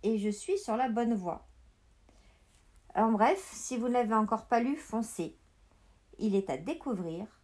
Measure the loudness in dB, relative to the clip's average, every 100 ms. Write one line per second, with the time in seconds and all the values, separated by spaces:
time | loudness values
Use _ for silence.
0 | 2 0 0 -2 -2 -2 0 0 0 2
1 | 2 0 -2 -6 -12 -20 -20 _ _ _
2 | -20 -20 -20 _ _ _ _ -20 _ 2
3 | 4 6 4 4 -4 -12 -6 -2 0 2
4 | 2 2 2 -2 0 0 2 -2 -4 -4
5 | -4 -6 -8 -8 _ _ _ _ _ _
6 | _ -4 0 0 0 -6 -4 -6 -4 -4
7 | -4 -6 -8 -14